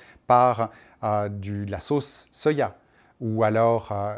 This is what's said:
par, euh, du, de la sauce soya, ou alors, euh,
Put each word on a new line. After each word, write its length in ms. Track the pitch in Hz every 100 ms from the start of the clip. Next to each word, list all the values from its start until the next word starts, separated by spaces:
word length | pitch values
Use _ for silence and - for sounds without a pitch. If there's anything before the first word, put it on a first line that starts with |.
| - _ -
par, 440 | 123 127 117 113 - - _
euh, 240 | 110 104 104
du, 380 | 101 95 101 101
de 60 |
la 100 | 98
sauce 480 | - 147 - - -
soya, 460 | - 151 143 110 - _ _ _ _
ou 240 | 113 110
alors, 460 | 107 113 117 113 -
euh, 260 | 101 101